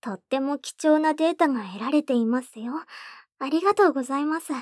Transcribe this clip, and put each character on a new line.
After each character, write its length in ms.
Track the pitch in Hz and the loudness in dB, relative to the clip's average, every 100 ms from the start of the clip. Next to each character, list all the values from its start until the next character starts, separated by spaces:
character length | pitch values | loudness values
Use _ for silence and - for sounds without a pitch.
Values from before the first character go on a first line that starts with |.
と 120 | - | -10
っ 60 | 196 | -12
て 220 | _ 269 | _ -2
も 180 | 269 285 | -2 -4
貴 160 | - - | -8 -2
重 220 | 311 302 | 4 4
な 160 | 311 | 4
デ 160 | 302 320 | 2 0
ー 40 | |
タ 140 | 320 320 | 2 0
が 140 | 254 | 0
得 160 | 196 190 | -6 -6
ら 120 | 233 | 0
れ 120 | 294 | 0
て 100 | 302 | 2
い 120 | 247 226 | 0 2
ま 160 | 247 | 0
す 180 | 254 - | -4 -12
よ。 240 | 226 302 - - - - _ _ | -10 -10 -12 -18 -20 -20 _ _
あ 100 | 269 | -2
り 140 | 311 | 0
が 120 | 370 | 2
と 140 | 415 381 | 4 4
う 20 | |
ご 100 | 269 | 4
ざ 160 | 247 269 | -4 -2
い 60 | |
ま 160 | 294 320 | -2 -4
す。 120 | - 262 | -4 -8